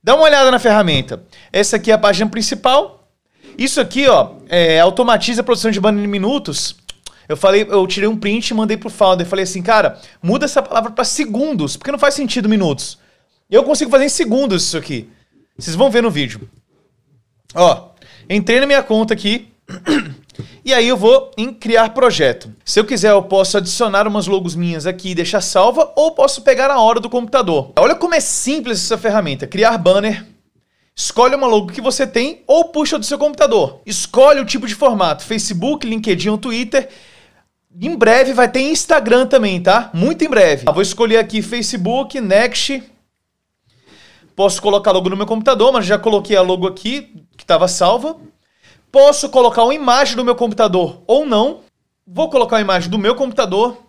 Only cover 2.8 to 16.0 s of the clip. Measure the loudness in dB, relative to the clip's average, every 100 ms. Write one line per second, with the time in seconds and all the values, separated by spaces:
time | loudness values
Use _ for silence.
2.8 | 0 _ _ _ _ _ -20 -6 -4 -2
3.8 | -2 0 4 4 2 -6 -4 0 4 4
4.8 | 4 4 2 2 0 -4 -2 -2 0 0
5.8 | 0 0 -4 -4 -4 -4 -6 -8 -8 -12
6.8 | -20 -20 -20 _ -10 0 2 2 2 0
7.8 | 0 -2 -2 -2 -4 -4 -4 -4 -2 -4
8.8 | -8 0 2 2 -2 -4 -4 -6 0 2
9.8 | 2 -4 -20 _ -4 -2 0 -2 -2 -4
10.8 | -4 -4 -4 -4 -4 -4 -4 -4 -6 -8
11.8 | -8 0 0 0 -4 -2 0 0 0 -4
12.8 | -10 -16 _ _ _ _ _ 2 2 -2
13.8 | 2 2 2 -2 -2 0 0 -2 -4 -6
14.8 | -8 -10 -12 _ _ _ _ -16 -10 0
15.8 | 2 2